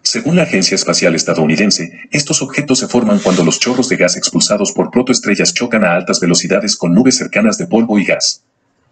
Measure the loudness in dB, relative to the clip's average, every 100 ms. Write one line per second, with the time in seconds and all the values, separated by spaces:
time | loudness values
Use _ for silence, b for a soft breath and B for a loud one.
0 | -4 -4 0 0 2 0 0 -2 -2 0
1 | 2 0 -2 0 0 2 0 0 -6 -12
2 | -6 -4 -2 -4 -2 -4 0 -2 0 0
3 | 2 2 2 2 0 0 -2 0 0 0
4 | 0 0 -2 0 0 0 -2 -2 0 0
5 | 0 0 0 0 0 -2 -2 0 2 0
6 | -2 -2 0 0 0 0 0 -2 2 4
7 | 4 2 -2 0 0 0 0 0 2 2
8 | 2 0 -2 -4 _ _ _ _ _